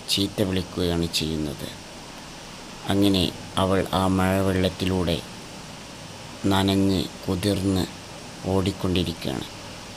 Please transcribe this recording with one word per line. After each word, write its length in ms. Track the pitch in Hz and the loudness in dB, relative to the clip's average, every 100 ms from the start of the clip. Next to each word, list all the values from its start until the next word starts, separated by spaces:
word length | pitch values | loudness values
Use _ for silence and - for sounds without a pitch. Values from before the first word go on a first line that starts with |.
| - | -2
ചീത്ത 320 | - 98 - | 0 0 2
വിളിക്കുകയാണ് 720 | 95 92 87 - 87 85 82 | 0 0 -2 0 0 2 0
ചെയ്യുന്നത്. 540 | - 78 80 76 69 - - - - - - - - - - - - - | 0 -2 -2 -4 -6 -10 -12 -14 -16 -14 -14 -14 -14 -14 -14 -14 -8 0
അങ്ങനെ 440 | 98 101 95 85 - - - | 4 6 6 4 0 -4 2
അവൾ 300 | 95 95 - | 4 4 2
ആ 140 | 92 95 | 2 4
മഴവെള്ളത്തിലൂടെ 1120 | 95 92 95 95 92 92 - 92 92 85 76 - - - - - - - - - - - - 98 | 4 4 4 4 2 2 0 0 2 2 0 -4 -12 -14 -14 -14 -14 -14 -14 -14 -14 -14 -4 2
നനഞ്ഞ് 580 | 95 98 98 98 92 - - - | 4 4 4 4 2 0 -4 -2
കുതിർന്ന് 560 | 92 101 95 98 92 - - - - - - 92 | 0 2 2 2 2 0 -6 -14 -16 -14 -6 0
ഓടിക്കൊണ്ടിരിക്കുകയാണ്. 960 | 95 95 95 95 90 87 80 - 64 - - - - - | 2 2 0 2 2 2 -2 -4 -4 -6 -10 -14 -14 -14